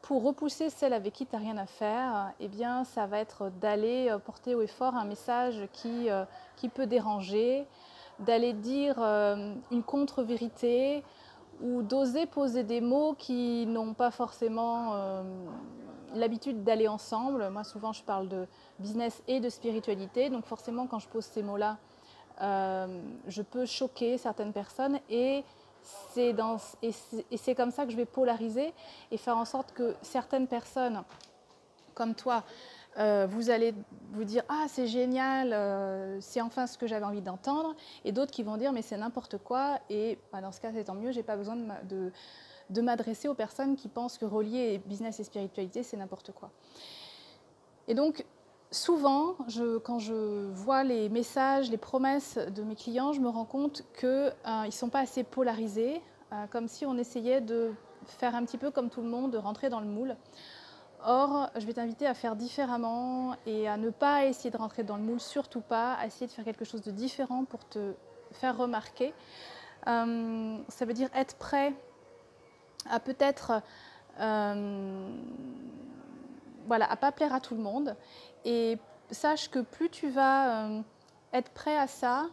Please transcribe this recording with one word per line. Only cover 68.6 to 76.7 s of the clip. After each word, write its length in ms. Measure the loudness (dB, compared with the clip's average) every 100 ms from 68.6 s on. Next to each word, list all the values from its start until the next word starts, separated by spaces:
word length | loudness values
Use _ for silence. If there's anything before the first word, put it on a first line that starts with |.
| 0 0 -4 -2 -2 -2 -18 -18 -16 -16 -18 -8 0
Euh, 720 | 2 2 0 0 -2 -4 -6 -10
ça 180 | -4
veut 100 | -2
dire 160 | 0 2
être 220 | 2 0 -2
prêt 360 | 0 4 4 0 -10 -20 -20 -20 -20 -20 -20 -20 -20 -16 -2
à 80 | -2
peut-être, 640 | -2 4 4 4 2 0 0 -20 -20 -20 -20 -4
euh, 960 | 0 2 2 0 -2 -4 -6 -6 -8 -10 -10 -10 -12 -12 -14 -14 -16 -16 -18 -18 -18 -18 -20 -16
voilà, 240 | 0